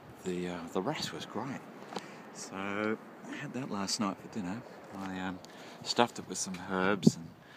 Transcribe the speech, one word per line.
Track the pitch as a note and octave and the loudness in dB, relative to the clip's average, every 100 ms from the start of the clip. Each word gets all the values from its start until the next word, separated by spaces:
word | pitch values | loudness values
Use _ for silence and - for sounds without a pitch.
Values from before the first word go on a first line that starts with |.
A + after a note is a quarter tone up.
| - - | -4 -8
the, | - F2+ F2+ | -2 0 0
uh, | F2 E2+ | -2 -2
the | F#2+ | 0
wrasse | G2 D#3 - | 2 2 -2
was | D#2+ - | -4 -6
great. | G#2 C3+ - - - - - - - - | -4 -4 -6 -10 -14 -8 -8 -8 -12 -14
So | - - F#2+ G2 G2+ G#2+ A2 - - - | -10 -8 -4 0 2 2 2 -4 -14 -10
I | - | -8
had | C#3+ | -4
that | B2 C3+ | -4 -2
last | G#2 G2 - | -2 0 2
night | G2+ - | 2 0
for | - | -6
dinner. | A2+ F2+ A2 - - - G2 | -4 -2 -4 -6 -14 -12 -8
I, | F#2+ F#2 | -4 -2
um, | F#2 F#2 - - - - | -2 -4 -10 -14 -14 -8
stuffed | - - A#2+ - | 2 6 6 4
it | F2 | -6
with | F#2+ | -4
some | - F2+ F2+ | -2 -4 0
herbs | F#2+ F#2+ G#2 - - | 4 6 10 10 8
and | E2+ - - | -4 -14 -18